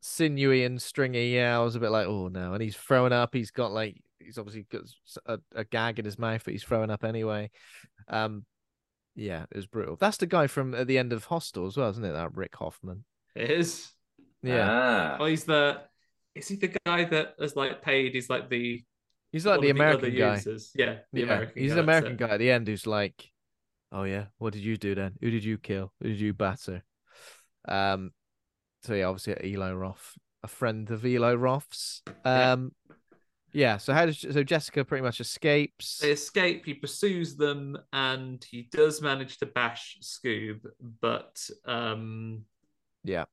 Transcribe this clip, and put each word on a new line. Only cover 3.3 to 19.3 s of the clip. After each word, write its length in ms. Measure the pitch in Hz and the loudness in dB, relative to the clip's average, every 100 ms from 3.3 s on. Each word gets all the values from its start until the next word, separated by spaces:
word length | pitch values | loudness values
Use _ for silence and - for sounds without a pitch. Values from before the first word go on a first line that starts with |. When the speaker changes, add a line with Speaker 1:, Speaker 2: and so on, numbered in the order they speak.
Speaker 1:
He's 180 | 131 107 | 0 -4
got, 200 | - 117 | -4 -2
like, 280 | 107 110 92 _ _ | -2 -4 -8 _ _
he's 180 | - 113 | -18 -14
obviously 260 | 104 110 98 | -12 -12 -12
got 120 | 120 | -12
s-, 340 | - - _ - - | -12 -20 _ -18 -8
a, 140 | 110 _ | -8 _
a 120 | 113 107 | -10 -4
gag 340 | 117 113 113 | -2 -2 -2
in 60 | 107 | -8
his 120 | 104 | -4
mouth, 240 | 117 113 - | -4 -4 -6
but 80 | |
he's 100 | 107 | -10
throwing 260 | - 113 110 | -2 0 0
up 140 | 107 | -2
anyway. 480 | 113 113 110 104 107 _ - - - _ - | -4 -2 -2 -4 -6 _ -20 -20 -20 _ -6
Um, 380 | 110 110 107 - _ _ _ _ _ _ - | -2 -2 -4 -16 _ _ _ _ _ _ -10
yeah, 280 | 107 85 80 | -8 -6 -8
it 40 | - | -12
was 100 | 98 | -10
brutal. 300 | 113 98 82 | -8 -6 0
That's 180 | 196 - | 0 0
the 80 | 175 | 0
guy 200 | 180 147 | 2 2
from 260 | - 131 | 0 -4
at 140 | 120 127 | -2 2
the 100 | 131 | 2
end 140 | 123 | 2
of 140 | 117 - | -4 -4
Hostel 420 | 170 - - 90 | -6 -4 -6 -6
as 80 | 98 | 0
well, 140 | 123 | -2
isn't 140 | 110 104 | 0 -4
it? 80 | |
That 200 | 76 82 87 | -4 -6 -6
Rick 200 | 92 - | -10 -8
Hoffman. 480 | 80 - 92 92 - _ _ - | -10 -10 -14 -14 -16 _ _ -8
Speaker 2:
It 160 | 117 | -2
is. 400 | 160 170 - - _ _ _ _ _ | 0 0 -4 -14 _ _ _ _ _
Speaker 1:
Yeah. 280 | 127 123 101 | -2 2 4
Speaker 3:
Ah. 460 | 113 127 110 82 71 | 4 4 4 2 0
Speaker 2:
Oh, 60 | 151 | 0
he's 180 | 160 | 0
the, 380 | 160 151 143 135 - _ _ _ _ | 2 4 4 2 -8 _ _ _ _
is 140 | - - | -16 -10
he 80 | 196 | -4
the 180 | 185 185 - | -2 -2 0
guy 180 | 175 | 2
that 320 | 170 156 156 - | 2 2 0 -4
is, 180 | 147 143 | -4 -2
like, 240 | 135 127 | -2 -2
paid? 320 | - 135 131 | 0 2 2
He's, 160 | 127 120 | -2 -2
like, 200 | 127 131 | -4 -2
the 320 | 123 120 120 - _ _ _ _ | -4 -2 -6 -10 _ _ _ _